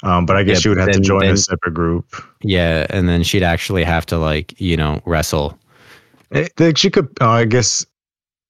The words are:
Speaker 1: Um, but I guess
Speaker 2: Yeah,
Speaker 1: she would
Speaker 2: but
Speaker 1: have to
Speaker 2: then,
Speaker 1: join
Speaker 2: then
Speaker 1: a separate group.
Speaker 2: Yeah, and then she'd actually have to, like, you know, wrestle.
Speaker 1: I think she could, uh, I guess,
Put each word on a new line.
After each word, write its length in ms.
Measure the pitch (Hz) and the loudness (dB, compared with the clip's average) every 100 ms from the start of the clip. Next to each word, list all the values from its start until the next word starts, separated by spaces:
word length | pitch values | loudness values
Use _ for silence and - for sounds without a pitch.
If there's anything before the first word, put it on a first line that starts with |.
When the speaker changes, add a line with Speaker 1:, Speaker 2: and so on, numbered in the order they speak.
Speaker 1:
Um, 220 | 98 87 | -2 0
but 140 | 85 98 | 2 2
I 40 | |
guess 120 | 98 98 | 2 2
Speaker 2:
Yeah, 40 | |
Speaker 1:
she 80 | 110 | 2
would 60 | 92 | 2
Speaker 2:
but 60 | |
Speaker 1:
have 80 | 95 | 2
to 60 | 98 | 2
Speaker 2:
then, 20 | |
Speaker 1:
join 160 | 98 98 | 2 2
Speaker 2:
then 140 | 98 | 2
Speaker 1:
a 20 | 98 | 2
separate 380 | 98 90 90 | 0 -4 -4
group. 320 | 80 82 87 - - - _ | -2 -2 -2 -6 -16 -18 _
Speaker 2:
Yeah, 440 | 101 92 82 80 - | -2 0 0 0 -2
and 180 | 98 90 | 0 0
then 160 | 85 | 2
she'd 200 | 82 101 | 0 0
actually 420 | 90 82 - 95 | 0 0 -2 -2
have 220 | 82 82 - | 0 -2 -2
to, 100 | 85 | -2
like, 420 | 78 78 - - | -2 -2 -6 -6
you 200 | 92 80 | -2 0
know, 240 | 76 73 | -2 -4
wrestle. 540 | 87 80 78 78 73 - _ _ - - _ _ _ | -2 -2 -2 -2 -4 -8 _ _ -20 -20 _ _ _
Speaker 1:
I 160 | - 165 - | -4 -4 2
think 220 | 165 147 | 2 2
she 100 | 196 | 2
could, 200 | 196 139 - | 0 0 0
uh, 80 | 117 | 2
I 160 | 117 | 2
guess, 400 | 113 123 113 - - _ _ _ _ _ _ | 2 2 0 -4 -8 _ _ _ _ _ _